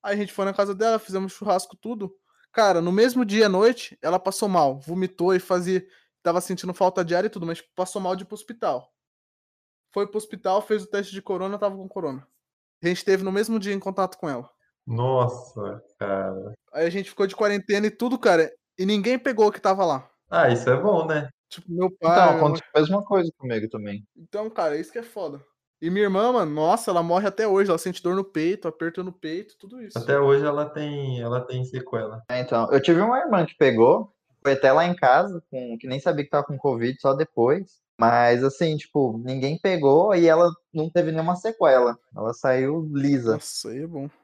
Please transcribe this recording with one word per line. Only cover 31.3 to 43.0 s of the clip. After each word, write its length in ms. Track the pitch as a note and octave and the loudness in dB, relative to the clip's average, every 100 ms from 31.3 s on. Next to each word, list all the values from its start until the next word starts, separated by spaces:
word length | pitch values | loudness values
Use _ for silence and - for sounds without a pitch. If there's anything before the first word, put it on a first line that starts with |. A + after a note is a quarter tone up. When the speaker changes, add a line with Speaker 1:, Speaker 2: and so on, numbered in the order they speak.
| B2 | -6
Speaker 2:
tem 240 | B2+ B2+ | -6 -8
sequela. 580 | B2+ B2+ - A2+ A2 A2+ - | -6 -10 -8 -8 -6 -12 -8
Speaker 3:
É, 120 | B2+ | -6
então, 300 | B2 A#2+ A2+ | -2 -2 2
eu 120 | C3+ | 2
tive 180 | C3+ E3+ | 4 2
uma 180 | G#3+ B3+ | 2 0
irmã 280 | F4 G3+ D#3+ | 0 0 0
que 100 | - | 2
pegou, 560 | C#3 A2+ A#2 G3+ G#3+ _ _ _ | 2 6 6 6 0 _ _ _
foi 100 | C#3 | -2
até 180 | C3+ C3+ | 4 4
lá 120 | C#3+ | 4
em 100 | F3 | 2
casa, 480 | F3 C3 C#3 G3 F3 _ | 2 4 4 2 -6 _
com, 280 | C3 B2 A#2 | -12 -10 -10
que 80 | B2+ | -8
nem 120 | C3+ | -4
sabia 260 | D#3 D3 | -2 -2
que 60 | C#3+ | -2
tava 140 | D3 | -2
com 140 | C#3+ C3+ | -4 -4
covid, 420 | C#3+ A#2 A#2 C3 | -2 -2 -4 -2
só 140 | C#3 | -2
depois. 680 | D3 D#3+ - A#2+ E3 F#3+ _ _ - | 0 -2 0 2 2 -2 _ _ 0
Mas, 440 | A#2 A#2+ A#2+ A#2+ | 2 4 4 4
assim, 320 | C3+ - E3+ D3+ | 0 0 -2 -2
tipo, 420 | - D3 C3+ A2+ | -4 -2 0 -2
ninguém 340 | B2 C3 C3 D#3+ | -8 -4 -4 -2
pegou 560 | G3 F3+ C#3 D3 F3 | -2 2 4 6 4
e 120 | D#3+ E3 | 4 6
ela 240 | D#3+ F3 E3 _ | 6 4 0 _
não 160 | D#3 D#3+ | -6 -2
teve 220 | F3 D#3+ | 0 0
nenhuma 240 | D#3+ D#3+ F3+ | -2 -2 -2
sequela. 640 | A3+ A3+ E3 C3 A#2+ A#2 _ G#2 | -4 0 4 6 4 0 _ -8
Ela 160 | A2 | -8
saiu 560 | A#2+ C3+ B2+ C3 D#3+ D#3 | -4 0 0 0 -2 -4
lisa. 380 | C#3+ | -2